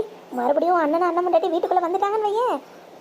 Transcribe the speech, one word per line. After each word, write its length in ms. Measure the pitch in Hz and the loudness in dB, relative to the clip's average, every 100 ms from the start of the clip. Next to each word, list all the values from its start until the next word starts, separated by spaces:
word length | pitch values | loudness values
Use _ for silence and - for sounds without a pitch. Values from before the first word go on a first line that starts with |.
| 440 - - 247 | 0 -8 -12 -4
மறுபடியும் 400 | 240 285 330 359 | 0 2 2 2
அண்ணன் 240 | 302 330 349 | 2 2 0
அண்ணன் 160 | 339 359 | 0 2
முன்னாடி 240 | 339 381 | 2 2
வீட்டுக்குள்ள 300 | 349 381 - 349 | 0 0 0 0
வந்துட்டாங்கன்னு 440 | 370 403 427 415 | 0 0 -2 -2
வையேன், 280 | 427 494 294 - - - - | 0 -2 -2 -8 -20 -20 -10